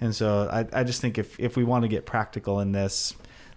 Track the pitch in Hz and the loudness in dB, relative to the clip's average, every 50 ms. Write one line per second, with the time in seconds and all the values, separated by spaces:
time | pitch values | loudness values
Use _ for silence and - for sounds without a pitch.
0 | 120 113 107 - 110 107 104 101 101 - - 113 113 - - 127 127 123 123 - | -2 -2 0 2 2 4 4 4 2 2 0 -2 -2 0 0 0 0 0 0 -2
1 | - 123 110 113 101 - - - - 117 - 127 120 117 123 123 117 110 107 - | -2 -2 0 -2 -4 -4 -4 -4 -4 0 2 2 2 4 4 4 2 2 0 -2
2 | - - - 110 107 - - 107 - 101 98 101 101 98 98 98 98 95 - - | -2 -2 -2 -2 -2 -2 -6 -6 -2 0 0 0 2 2 2 2 0 0 0 -2
3 | - - - - - - - - - - - | -4 -4 -6 -10 -16 -20 -20 -20 -20 -20 -8